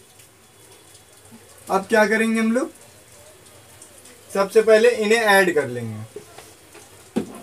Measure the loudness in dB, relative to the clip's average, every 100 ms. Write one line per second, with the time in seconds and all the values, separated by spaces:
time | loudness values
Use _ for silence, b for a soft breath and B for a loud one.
0 | _ _ -20 _ _ _ -20 -20 -20 -20
1 | _ -20 -20 -20 -20 -20 -6 -4 0 0
2 | 2 0 -2 -2 -2 -2 -4 -12 -20 -20
3 | -20 -20 -20 -20 -20 -20 -20 -20 -20 -20
4 | -20 -20 -10 -6 0 2 4 4 4 0
5 | -2 0 4 4 2 0 -4 -8 -10 -12
6 | -16 -20 -20 -20 -20 -20 -20 -20 -20 -20
7 | -10 -10 -10 -12